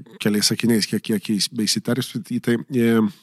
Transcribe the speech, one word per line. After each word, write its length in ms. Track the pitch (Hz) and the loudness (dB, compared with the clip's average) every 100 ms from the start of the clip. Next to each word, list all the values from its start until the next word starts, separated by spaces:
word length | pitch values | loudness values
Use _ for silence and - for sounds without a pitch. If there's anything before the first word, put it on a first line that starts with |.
| - - | -12 -6
keliais 320 | 110 104 104 | -2 0 0
sakiniais, 380 | 107 117 113 92 | 0 2 2 0
kiek, 160 | 107 | -4
kiek 260 | - 107 - | -2 -2 -2
įs-, 180 | 104 - | -2 -2
beįsiterpsit 800 | 117 104 - 110 120 120 123 - | -2 -2 -2 -2 -2 -4 -8 -6
į 80 | 120 | -4
tai, 180 | - 117 - | 0 -2 0
e, 240 | 131 117 113 107 - | 0 4 4 2 -2